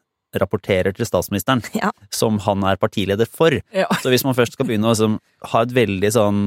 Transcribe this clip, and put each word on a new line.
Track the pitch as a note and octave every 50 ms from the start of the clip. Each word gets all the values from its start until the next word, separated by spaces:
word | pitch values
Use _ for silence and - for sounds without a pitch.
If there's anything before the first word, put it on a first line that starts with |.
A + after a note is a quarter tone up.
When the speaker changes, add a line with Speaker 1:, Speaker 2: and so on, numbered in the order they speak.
| _ _ _ _ _ _ -
Speaker 1:
rapporterer | A2 A2+ - - G2+ - - G2+ F#2 F2+ G2 G2
til | - A#2+
statsministeren, | - - F2+ E2+ - G2+ G2 - - C3 A#2+ G#2 -
Speaker 2:
<laughs> | - A3
Ja. | - G#3 - _ - _
Speaker 1:
som | - - - A#2 G#2+ G2+
han | G2 A2 G2+ G2 G2
er | F#2+ G2 -
partileder | - G#2+ - A2+ F#2+ F2+ G2 G2+ A2+ -
for. | - - D#3+ E3 C#3 G#2+ - _
Speaker 3:
Ja. | - F#3+ F#3+ - G3+ -
Speaker 1:
Så | - C3
hvis | B2+ A#2 -
man | C3+ B2+
først | B2 A#2 G#2+ - -
skal | C#3
begynne | B2+ A2+ G#2 G#2+ A2+
å | A#2
liksom | G#2 A2 G#2+ G#2+ - - _ _ _ - -
ha | - A#2
et | A#2 B2 B2
veldig | B2+ A#2 G2 G2 F#2 G2 G#2
sånn, | A2+ A#2+ G#2 G#2 G2+ G2+ G2+